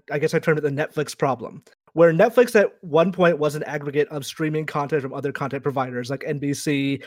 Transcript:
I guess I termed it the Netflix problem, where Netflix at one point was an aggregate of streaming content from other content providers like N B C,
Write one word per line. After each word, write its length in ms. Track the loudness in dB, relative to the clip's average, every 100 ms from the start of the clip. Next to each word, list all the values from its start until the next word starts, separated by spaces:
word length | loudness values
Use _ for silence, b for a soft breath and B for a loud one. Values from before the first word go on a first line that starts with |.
| -8
I 100 | -4
guess 140 | 0
I 60 | 0
termed 200 | 0 0
it 20 |
the 80 | 0
Netflix 480 | -2 -4 -4 -6 -2
problem, 460 | -2 -2 -6 -16 -20 _ _
where 200 | 4 6
Netflix 440 | 6 4 6 4 4
at 240 | 2 -2
one 300 | 0 2 2
point 260 | 4 2 4
was 180 | 0 -2
an 80 |
aggregate 440 | -6 -6 -4 -2 -2
of 180 | -4 -10
streaming 400 | -6 -4 -4 -4
content 360 | -4 -2 -2
from 120 | -4
other 200 | -6 -8
content 300 | -6 -6 -6
providers 460 | -4 -4 -4 -6 -8
like 140 | -8 -6
N 140 | -6
B 140 | -4
C, 480 | -4 -2 -2 -2 -4